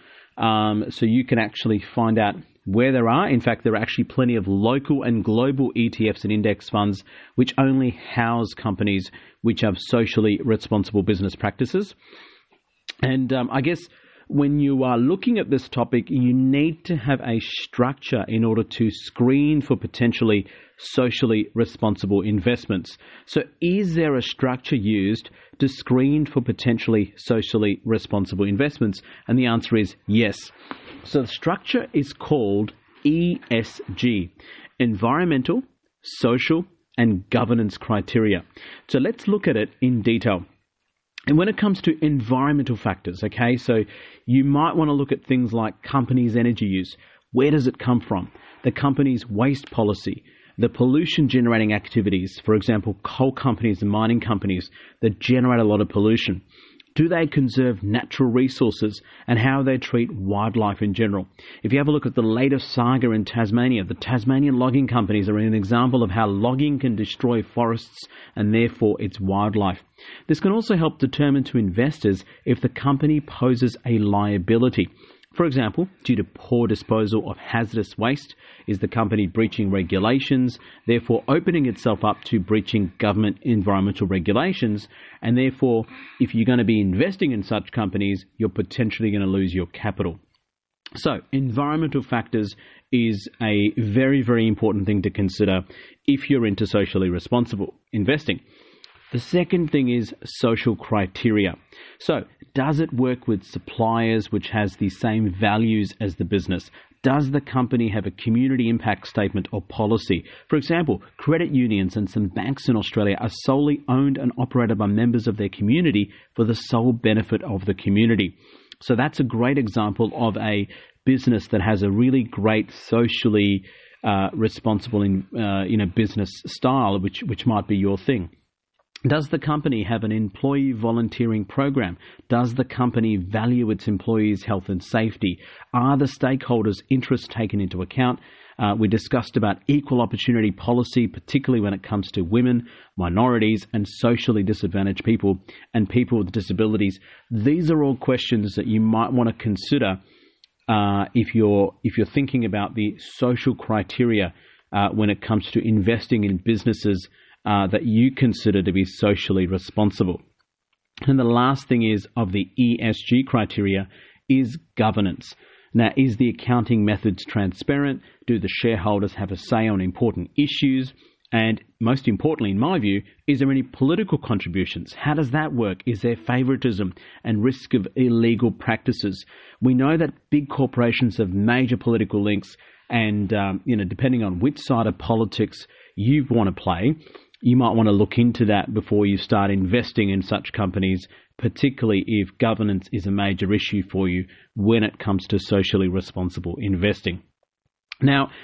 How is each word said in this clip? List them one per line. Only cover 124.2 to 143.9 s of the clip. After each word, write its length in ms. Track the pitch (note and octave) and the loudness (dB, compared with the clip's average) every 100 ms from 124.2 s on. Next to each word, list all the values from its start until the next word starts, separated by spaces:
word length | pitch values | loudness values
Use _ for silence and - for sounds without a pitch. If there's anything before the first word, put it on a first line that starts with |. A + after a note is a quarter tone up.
| F#2+ | -2
responsible 720 | - A2 - A2+ G#2 - G#2+ | -2 -4 -2 -2 -2 -2 -2
in, 240 | G2+ F#2+ - A2+ | 0 0 -4 -6
uh, 280 | G#2+ G2 | -4 -2
you 120 | F#2+ A2 | 0 0
know, 100 | G2 | 0
business 360 | - G#2+ - G2 - - | 0 -2 -2 -6 -8 -16
style, 520 | - B2+ C3+ A2+ G2 | -4 -2 0 0 0
which, 220 | F#2+ - G#3 | -4 -6 -8
which 200 | G#2 - | -4 0
might 200 | G#2+ G2 | 0 0
be 80 | G2+ | 0
your 220 | G2 G2 | 0 -2
thing. 320 | - B2+ E2+ _ _ _ _ _ _ - C3+ | -2 -2 -4 _ _ _ _ _ _ -4 0
Does 220 | D3 C#3+ | 0 0
the 100 | D#3+ | -4
company 460 | - D3+ D3 A#2+ | -2 -2 -2 -2
have 180 | F#2+ A2+ | -2 -2
an 100 | G#2+ | -2
employee 600 | A2 G#2+ - C#3 C#3 C#3 | -2 -4 -2 -2 0 0
volunteering 720 | A#2+ A2+ A#2 A#2 - A#2+ A2 | -2 -2 0 -2 -2 -2 -2
program? 540 | G2 - C#3 C3+ G2 F2 - - - | -4 -2 -2 0 -2 -6 -16 -16 -2
Does 240 | A#2 B2 | 0 0
the 100 | A#2+ | -2
company 520 | D#3+ - B2 A#2+ A2+ G#2 | -4 0 0 0 0 0
value 540 | F#2 G#2+ A2+ B2 A#2 | -2 -2 0 0 0
its 160 | G#2+ - | -2 -2
employees' 580 | G2+ - A2 G#2+ G2+ | -2 0 0 2 0
health 260 | - G2+ F#2 | -2 -4 -2
and 120 | F#2+ | -6
safety? 580 | - A#2 A2 - G2+ F2+ - - - | -2 -2 -2 -2 -4 -4 -10 -20 -6
Are 240 | B2 B2+ C#3 | -2 2 2
the 80 | C3+ | 0
stakeholders' 760 | - B2+ C3+ - A#2+ G#2+ G2 - | -2 -2 -2 0 0 0 -2 -2
interests 400 | C3 - B2 - | -2 0 -4 -4
taken 320 | - A2 G#2 | -6 -4 -2
into 220 | F#2+ F2+ | -4 -6
account? 380 | F2+ - B2+ B2 - - - - | -6 -2 0 -2 -10 -20 -18 -4
Uh, 160 | G#2+ G#2 | -2 2
we 100 | G#2+ | 2
discussed 480 | G#2+ - B2+ A2+ - | 0 0 -4 -2 -2
about 220 | G#2+ G2 - | -2 -2 0
equal 340 | C#3+ C#3+ B2+ | 0 2 0
opportunity 500 | A#2 A2 - A#2+ G#2+ | 0 -2 0 2 2
policy, 560 | F#2 - A#2+ A#2+ B2+ A2+ | -2 -2 0 0 0 0
particularly 560 | - - C#3+ C3+ B2 | -4 -4 -4 0 0
when 120 | G2+ | 0
it 80 | F#2+ | -2
comes 280 | - G#2 F#2+ | -4 -4 -4
to 100 | - | -4
women, 440 | F2 A2 B2 B2 A#2+ - - - | 0 2 2 2 -2 -16 -16 -6
minorities, 680 | F2 F2+ B2+ A#2+ G#2+ A2 - | -2 2 2 4 2 0 -2
and 120 | A2 | -4
socially 560 | G#2 | -4